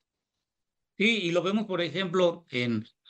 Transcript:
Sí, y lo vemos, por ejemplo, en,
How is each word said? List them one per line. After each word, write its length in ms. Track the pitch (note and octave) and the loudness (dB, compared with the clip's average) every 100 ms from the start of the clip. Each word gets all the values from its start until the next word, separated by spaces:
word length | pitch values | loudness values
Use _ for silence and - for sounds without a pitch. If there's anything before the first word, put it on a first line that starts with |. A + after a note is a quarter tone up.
| _ _ _ _ _ _ _ _ _ - | _ _ _ _ _ _ _ _ _ 0
Sí, 200 | G#3 A3 | 2 2
y 80 | F3 | 0
lo 120 | F3 | 0
vemos, 240 | F3 G#3+ G#3 | 0 0 -2
por 140 | F3+ | -2
ejemplo, 640 | E3+ D#3 F#3 F#3 F3+ F3 - | -2 -4 -2 2 2 0 -6
en, 360 | B2+ B2 A2+ G#2+ _ _ | -4 -2 -2 -4 _ _